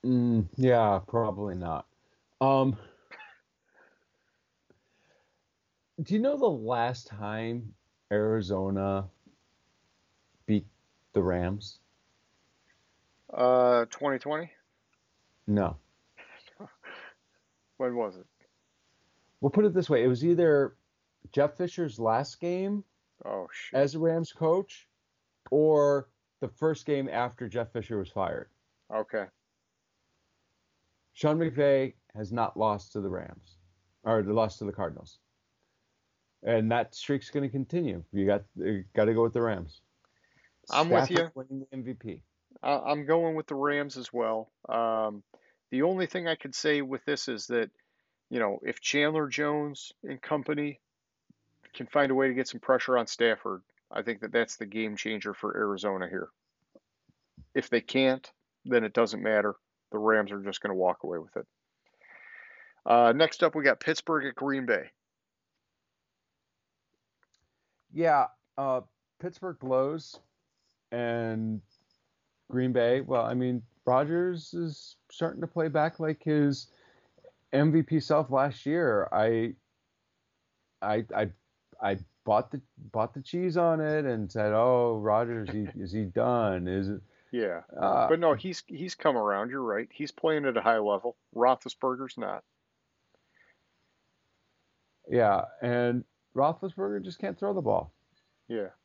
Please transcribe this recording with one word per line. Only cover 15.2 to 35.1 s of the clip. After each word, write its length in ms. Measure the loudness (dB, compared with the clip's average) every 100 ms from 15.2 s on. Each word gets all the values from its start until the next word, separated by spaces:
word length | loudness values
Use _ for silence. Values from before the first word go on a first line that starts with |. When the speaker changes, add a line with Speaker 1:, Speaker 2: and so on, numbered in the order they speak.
| _ _ -2
Speaker 1:
No. 280 | 0 0 -4 _ _ _ _ -20 -20 -20 _
Speaker 2:
<laughs> 120 | -20 _ -20 -18 -20 _ _ _ _ _ _ _
When 180 | -6 -4
was 200 | -6 -8
it? 100 | -20 _ _ _ _ _ _ _ _ _ _ _
Speaker 1:
We'll 100 | 2
put 140 | 4 4
it 80 |
this 160 | 2 2
way. 120 | 4
It 40 | 4
was 160 | 2
either 520 | 4 6 6 6 4 _ _ _ _ _ -4
Jeff 240 | 2 2 2
Fisher's 420 | -6 -4 -6 0
last 400 | 2 2 0 -6
game 460 | -4 -2 -2 -4 -8 _ _ _ -8
Speaker 2:
Oh, 220 | -8 -8
shit. 260 | -12 -4 2
Speaker 1:
as 180 | 2 2
a 40 |
Rams 320 | 0 0 -4
coach 560 | -2 2 2 0 -12 _ _ _ _ _ _ 0
or 560 | 4 6 6 4 2 -2 _ _ _
the 80 | -10
first 380 | -2 -2 -2 -2
game 240 | -2 0
after 380 | -2 -2 -4 -6
Jeff 240 | -4 -4
Fisher 240 | -6 -6 -6
was 120 | -4
fired. 380 | -4 -4 -4 -10 _ _ _ _
Speaker 2:
Okay. 360 | -8 -4 -6 -8 _ _ _ _ _ _ _ _ _ _ _ _ _ _ _ _ _ _
Speaker 1:
Sean 240 | -2 0 2
McVay 560 | 0 2 4 4 2 -6 _ -12
has 160 | -8
not 240 | -4 -4 0
lost 380 | 0 -2 -6
to 80 | -8
the 80 | -6
Rams, 480 | -6 -10 -18 _ _ _ _ _ _
or 200 | 0 2
lost 360 | 2 0 0 -2
to 60 | -10
the 60 |
Cardinals. 460 | -6 -6 -8 -18